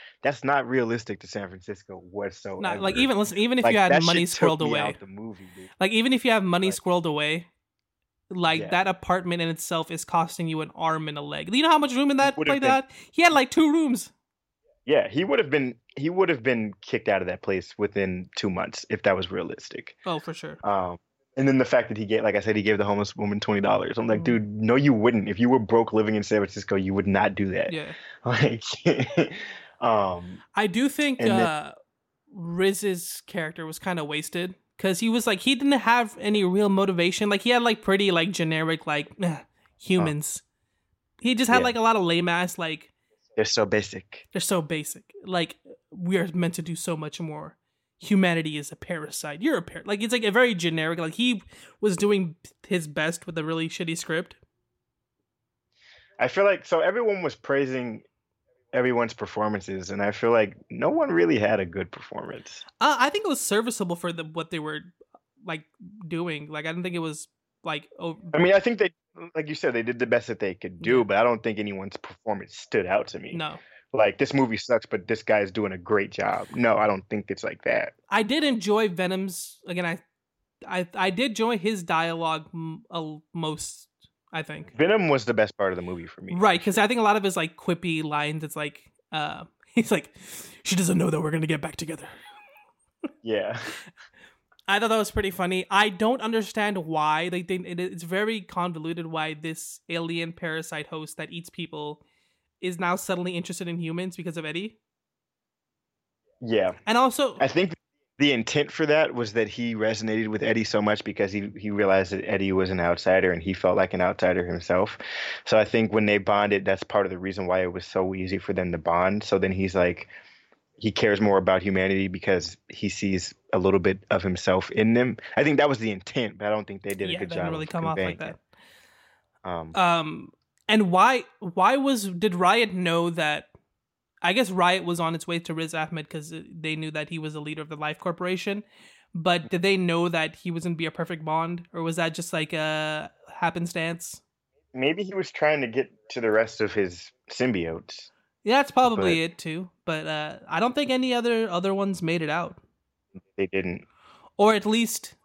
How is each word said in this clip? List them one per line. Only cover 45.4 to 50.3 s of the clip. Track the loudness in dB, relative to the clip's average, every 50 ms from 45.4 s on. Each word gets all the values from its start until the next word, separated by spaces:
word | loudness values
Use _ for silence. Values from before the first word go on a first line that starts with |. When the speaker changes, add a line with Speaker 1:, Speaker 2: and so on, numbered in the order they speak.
| -2 -4 -6 _ _ -20 -20 -20 _ _
Speaker 2:
we | -12 -8 -2 0 0 0
are | 0 0 -2
meant | 0 0 0 -2
to | -4
do | -8 -8 -8 -8
so | -6 -6 -6
much | -6 -8 -10 -10 -10
more. | -10 -10 -10 -10 -14 -16 -18 _ _ _ _ _ _ _ _ _
Humanity | -2 2 4 6 6 4 4 2 0 -2 -4 -8
is | -8 -10
a | -14 -14
parasite. | -10 -8 -8 -8 -8 -10 -10 -10 -10 -10 -8 -4
You're | -2 0 0 0
a |
par-," | -2 -6 -12 -12 -8
like, | -6 -4 -4
it's, | -2 -2 -2
like, | 0 0
a | 2